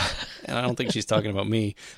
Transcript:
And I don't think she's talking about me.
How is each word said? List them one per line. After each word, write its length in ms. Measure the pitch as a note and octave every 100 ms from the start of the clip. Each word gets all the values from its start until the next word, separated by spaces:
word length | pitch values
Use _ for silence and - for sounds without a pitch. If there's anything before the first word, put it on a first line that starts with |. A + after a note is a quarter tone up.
| - - - - -
And 120 | B2
I 40 |
don't 120 | B2 A#2+
think 160 | B2
she's 140 | A2+ -
talking 240 | A2 G#2+
about 180 | G2 G#2
me. 280 | A2+ G#2+ - -